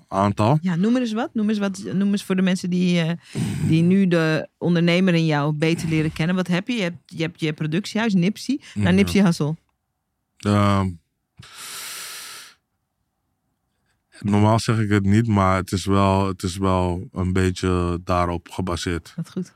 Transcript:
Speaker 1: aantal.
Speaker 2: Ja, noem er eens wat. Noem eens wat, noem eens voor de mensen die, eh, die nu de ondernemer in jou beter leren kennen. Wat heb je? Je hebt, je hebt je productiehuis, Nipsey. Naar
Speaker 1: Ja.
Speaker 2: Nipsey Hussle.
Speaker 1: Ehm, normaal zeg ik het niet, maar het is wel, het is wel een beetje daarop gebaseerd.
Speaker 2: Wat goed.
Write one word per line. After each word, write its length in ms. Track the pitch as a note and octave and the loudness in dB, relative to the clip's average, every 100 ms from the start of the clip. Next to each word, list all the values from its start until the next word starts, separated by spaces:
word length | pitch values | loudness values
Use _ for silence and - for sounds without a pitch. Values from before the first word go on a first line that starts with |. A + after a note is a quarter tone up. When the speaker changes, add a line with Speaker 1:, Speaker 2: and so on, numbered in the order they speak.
| - | -4
Speaker 1:
aantal. 500 | G2 G2+ G2+ G#2+ D#3 | 0 0 2 2 2
Speaker 2:
Ja, 140 | F3+ E3 | 0 0
noem 200 | G#3+ B3+ | 0 0
er 60 | |
eens 120 | A#3+ | -2
wat. 200 | G#3+ C#4 | -4 -4
Noem 160 | A3+ G#3 | -2 -2
eens 80 | G#3+ | 0
wat, 240 | G3+ F#3+ C3+ | -2 -6 -6
noem 180 | F3 G3+ | -2 0
eens 120 | G3+ | -2
voor 120 | - F#3 | -2 0
de 60 | |
mensen 280 | F#3 F#3 F3+ | 0 0 -2
die, 300 | F3+ F3+ F3 | 0 2 2
eh, 100 | D#3+ E3+ - - - C#3+ D3+ | 0 -4 -8 -6 -4 -2 0
die 140 | D#3+ | 2
nu 260 | F3 G3 F#3 | 4 4 4
de 420 | E3+ D#3+ D#3 - - | 2 2 0 -4 -4
ondernemer 560 | E3 E3+ E3+ F3 F#3+ | 0 2 4 4 4
in 120 | E3 D#3+ | 2 2
jou 280 | D3 D3 | 2 0
beter 360 | D3+ D#3+ E3 E3 | 0 0 0 0
leren 240 | D#3+ D#3 | 0 0
kennen. 220 | - D#3+ F#3 | -2 -2 -2
Wat 120 | F3+ | -2
heb 200 | F3 G#3+ | -2 -2
je? 60 | A#3+ | -4
Je 60 | |
hebt, 160 | F3 F3 - | -4 -8 -12
je 160 | D#3 | -8
hebt 180 | D#3+ - | -8 -4
je 140 | D#3+ | -6
productiehuis, 600 | D#3 D#3 E3 - G#3 A#3 | -4 -4 -4 -4 -2 0
Nipsey. 480 | F#3+ F3 - - C#4+ - | 2 0 -2 -6 -6 -6
Naar 100 | G#2 G#2 | -2 2
Speaker 1:
Ja. 60 | |
Speaker 2:
Nipsey 320 | F#3+ F#3 G3 | 4 4 4
Hussle. 320 | F#3 E3+ D3 D#3+ _ _ _ _ _ _ _ _ | 4 2 -2 -6 _ _ _ _ _ _ _ _
Speaker 1:
Ehm, 520 | G#2 G#2 G2+ G2 F#2+ E2+ _ _ _ - - - - - - - - - - - - _ _ _ _ _ _ _ _ _ _ _ _ _ _ _ _ - | 0 2 4 2 0 -4 _ _ _ -20 -20 -18 -16 -14 -14 -14 -16 -16 -18 -20 -20 _ _ _ _ _ _ _ _ _ _ _ _ _ _ _ _ -8
normaal 400 | G#2 G2+ G#2+ A2+ | 0 4 4 4
zeg 200 | - A2+ | 2 -2
ik 100 | G#2 | 0
het 140 | G#2 G2 | 0 4
niet, 220 | G#2 A#2 | 4 4
maar 280 | G2+ F#2+ F#2+ | 2 4 2
het 160 | F2 | -2
is 140 | F#2+ G2 | -4 0
wel, 420 | G2 G2 F#2+ G2 | 2 4 2 0
het 160 | F#2 | -4
is 140 | F#2 F#2 | -8 -2
wel 500 | F#2+ F#2 F2+ F2 - | 0 2 0 -4 -6
een 220 | - F#2 | -4 -2
beetje 640 | F#2 F#2 F#2 F#2 F2+ F2 E2+ | 0 0 0 -2 0 -2 -4
daarop 460 | F2+ F2+ F2 E2+ - | -2 -2 0 -4 -10
gebaseerd. 640 | - F#2 E2+ F#2 E2 - - | -8 -6 -4 -4 -6 -8 -14
Speaker 2:
Wat 140 | E3 | -10
goed. 220 | F#3+ F3+ | -10 -10